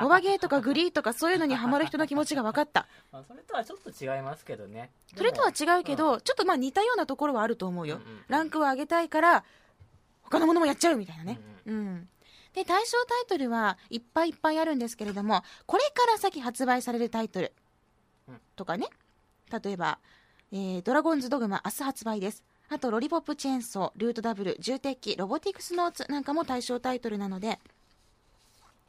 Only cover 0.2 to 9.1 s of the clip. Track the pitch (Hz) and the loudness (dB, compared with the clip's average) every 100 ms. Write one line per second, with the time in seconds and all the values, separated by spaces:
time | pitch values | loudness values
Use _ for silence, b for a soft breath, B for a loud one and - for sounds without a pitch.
0.2 | 370 392 - 277 233 277 349 302 226 233 | 6 0 2 0 2 2 2 0 -2 0
1.2 | 330 359 311 254 240 285 320 302 311 285 | 2 2 2 0 2 2 0 0 0 0
2.2 | 302 277 220 247 294 - - b b 131 | 0 -2 0 0 0 0 -2 b b -20
3.2 | 135 262 - 381 226 381 - - 131 135 | -20 -20 -8 -6 -6 -10 -16 -10 -6 -4
4.2 | 135 151 - 113 98 110 123 _ _ - | -6 -10 -12 -12 -12 -16 -16 _ _ 0
5.2 | 427 - - - 302 359 349 277 311 226 | 0 4 2 2 2 2 2 0 2 2
6.2 | - - 381 311 262 381 440 453 311 269 | 0 2 2 2 2 2 2 2 0 0
7.2 | 294 247 220 233 185 175 156 147 113 107 | 0 2 0 0 -4 -4 -6 -8 -10 -14
8.2 | - 277 320 311 285 262 302 339 330 | -2 0 0 2 2 0 0 0 2